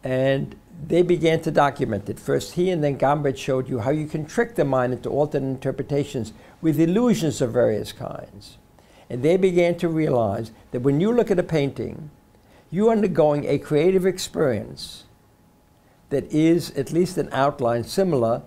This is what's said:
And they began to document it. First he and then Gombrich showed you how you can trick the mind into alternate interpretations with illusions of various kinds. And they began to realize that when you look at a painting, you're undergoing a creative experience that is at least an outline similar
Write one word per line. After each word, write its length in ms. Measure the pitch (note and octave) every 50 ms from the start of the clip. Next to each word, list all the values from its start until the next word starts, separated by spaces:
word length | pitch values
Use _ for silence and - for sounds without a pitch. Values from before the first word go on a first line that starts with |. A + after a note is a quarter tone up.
| -
And 540 | C3 C3 C3 C3 C3+ C3+ C#3 D3 - - - _ _ - - D3
they 160 | E3 - E3+ F3+
began 380 | F3 F3+ D#3+ D3+ E3 D#3+ D#3+
to 100 | E3 E3
document 580 | C#3+ D#3 D3 C#3+ C#3 - C3+ A#2+ G#2+ G#2 G#2+ -
it. 120 | - -
First 320 | - - C#3 C#3 - - -
he 180 | F3 F3+ F#3
and 140 | F#3 E3 D3
then 140 | C#3+ C#3 B2
Gombrich 400 | - C3 D3 D3+ D3 C#3 C3+ -
showed 300 | - - C3+ C3 B2+ A2+
you 120 | C3+ B2
how 100 | G#2 C3
you 160 | D3 D#3 D#3
can 180 | D3+ - D#3+ D3+
trick 300 | - - - A#3 A#3 -
the 100 | - -
mind 280 | C#3+ C3+ C3 B2 B2 B2+
into 160 | A#2 - B2
alternate 400 | - C3+ D3+ D3 - C#3+ C3+ C3+
interpretations 840 | C3 B2+ - C3+ - - C3 - D3 C#3+ C#3+ C#3+ - C3+ A2 G#2 - - - - - _
with 180 | - E3 D3+ C#3
illusions 640 | E3 E3 F3+ A3 B3 B3 G3+ C3 D#3+ D3+ A#2 -
of 120 | C#3 A#2 A2+
various 400 | B2 A#2 A2+ G#2+ G#2 - - -
kinds. 680 | - - - - - - - - G2+ - - - - _ _ _ - _ _ - - - _
And 120 | - B2 B2
they 140 | D3+ F3
began 400 | F#3+ F#3 F#3+ F3 F3 F3 E3+ F3 F3
to 100 | F3+ E3+
realize 640 | E3 D#3+ D#3 D3+ C#3 A#2+ A#2 G2+ G2 A2+ A2+ A2+ - - - -
that 120 | - B2 B2
when 180 | C#3+ C#3 D3
you 120 | F3+ G#3+ A#3+
look 180 | A#3+ G#3+ -
at 80 | G3+ F3+
a 40 | F3
painting, 680 | - D#3+ D#3 C#3 C#3 - - A2 F2 - - D3+ D3 - _ _ _ _ _ _ _ - - _ _
you're 220 | - F3+ G#3+ A3+ A3+
undergoing 540 | A3 G#3+ G3 E3+ D3+ D#3 D3+ D3 D3 C3
a 120 | - C#3+ C#3+
creative 480 | - - D3+ D3 D#3 F#3 F#3+ F#3+ F3+
experience 960 | F#3+ F#3 F#3 - - - E3+ E3+ C#3 A#2 G2+ A2 A#2+ C#3 C3+ - - - - - _ _ _ _ _ _ _ _ _ _ _ _ _ _ _ _ _ _ _ _ _
that 200 | C#3 C3+ - - -
is 380 | D3+ D#3 E3 E3+ F3 E3+ - -
at 160 | - C3 - D3+
least 260 | E3 F3+ F3 - E3
an 100 | C#3+ - -
outline 500 | B2+ C3+ C#3+ C#3+ - B2+ A#2 A#2 A#2+ A2+
similar 600 | - - - F#3+ F#3 D#3+ C3 A2+ A2+ A#2+ C3+ -